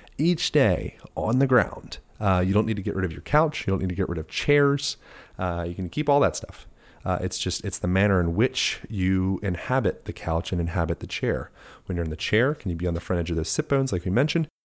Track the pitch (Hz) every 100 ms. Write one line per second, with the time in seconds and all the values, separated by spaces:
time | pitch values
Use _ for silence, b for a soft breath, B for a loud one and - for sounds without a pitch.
0 | B - 165 170 - 151 113 87 - -
1 | - - 90 127 135 123 67 - - -
2 | _ - 101 92 92 101 107 101 98 95
3 | 87 71 - 151 160 - - 95 92 90
4 | - 82 78 - - 147 143 143 - -
5 | B B B - 92 85 85 90 90 147
6 | 143 143 98 - - - - - b b
7 | 92 92 92 - 92 - 101 - 90 95
8 | 101 95 85 87 127 - - - - 104
9 | 92 95 95 95 98 87 - 131 104 -
10 | - - - 82 - 87 82 87 82 82
11 | - - 123 69 - B B B - 87
12 | 80 78 - 107 131 151 95 85 87 85
13 | - 90 85 80 80 - - 139 135 90
14 | 92 107 151 165 156 _